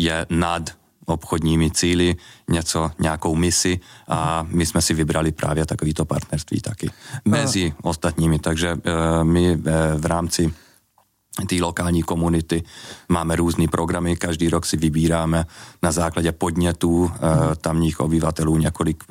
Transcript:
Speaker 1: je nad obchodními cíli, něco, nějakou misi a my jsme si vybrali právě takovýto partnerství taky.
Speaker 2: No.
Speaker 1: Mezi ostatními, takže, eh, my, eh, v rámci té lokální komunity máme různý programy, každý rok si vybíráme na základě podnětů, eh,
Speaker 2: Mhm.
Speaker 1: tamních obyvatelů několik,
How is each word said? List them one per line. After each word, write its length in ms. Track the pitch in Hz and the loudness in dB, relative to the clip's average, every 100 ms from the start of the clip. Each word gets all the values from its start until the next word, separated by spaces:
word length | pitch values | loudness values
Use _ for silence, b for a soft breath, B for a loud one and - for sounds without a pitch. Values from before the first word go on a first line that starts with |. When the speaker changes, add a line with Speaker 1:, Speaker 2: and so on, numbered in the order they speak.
Speaker 1:
je 220 | 82 80 - | 0 -2 -2
nad 400 | 85 85 85 80 - _ _ - | -2 0 -2 -6 -14 _ _ -4
obchodními 640 | 82 - 85 80 80 80 | -4 -2 -2 2 2 2
cíli, 460 | - 87 87 87 85 B B - | 0 0 2 2 0 B B -4
něco, 400 | 85 80 82 80 - | -4 -2 -2 -4 -2
nějakou 360 | 80 78 85 80 | -2 0 -2 0
misi 440 | 87 - 117 104 B B - | 2 2 0 -2 B B -6
a 380 | 82 80 82 82 | -2 0 -2 -2
my 180 | 85 80 | -2 0
jsme 160 | 85 | 0
si 120 | - | 0
vybrali 380 | 80 78 80 80 | 0 0 2 0
právě 340 | 76 78 78 78 | -2 -2 -2 -2
takovýto 380 | - 78 78 | -2 -2 -2
partnerství 560 | - 73 - - - - | -2 -2 -4 -6 -4 -6
taky. 300 | - 107 - B B B | -6 -8 -8 B B B
Speaker 2:
No. 80 | 104 113 | 0 2
Speaker 1:
Mezi 340 | 135 98 85 71 | 2 0 -2 -2
ostatními, 560 | 85 85 85 80 82 78 | -6 -2 -2 0 2 2
takže, 380 | 85 80 87 82 | 0 -2 -2 -2
eh, 400 | 87 82 82 82 | -2 0 2 2
my, 340 | 80 85 87 78 80 | 4 4 4 2 0
eh, 280 | 80 80 78 | 2 2 0
v 80 | 82 | 0
rámci 460 | 85 85 - 82 - b b _ _ _ _ _ - 95 | -2 -2 0 0 -2 b b _ _ _ _ _ -8 -4
té 80 | 90 | -2
lokální 400 | 85 87 87 85 | -2 -2 0 0
komunity 600 | 80 85 85 82 80 85 85 B B B B | 0 0 0 0 0 -4 -4 B B B B
máme 280 | 90 82 82 | 0 0 0
různý 320 | 85 82 80 | 0 2 0
programy, 480 | 85 82 87 85 85 | 0 -2 0 0 -2
každý 320 | 87 80 85 | -2 0 0
rok 160 | 82 - | 0 0
si 100 | 78 | 0
vybíráme 680 | 80 78 80 82 82 82 82 B B B | 0 2 2 2 2 0 0 B B B
na 100 | 87 | -2
základě 400 | 80 82 85 82 | 0 0 0 -2
podnětů, 800 | 78 90 85 87 82 85 85 87 | 0 -2 0 0 2 2 2 2
eh, 120 | - 80 78 80 | 0 2 4 2
Speaker 2:
Mhm. 100 | 80 | 0
Speaker 1:
tamních 400 | 82 80 82 - | 0 2 0 0
obyvatelů 560 | 76 82 80 80 78 80 | 0 2 0 0 2 2
několik, 460 | 80 - 82 78 - | 2 0 -2 -2 -4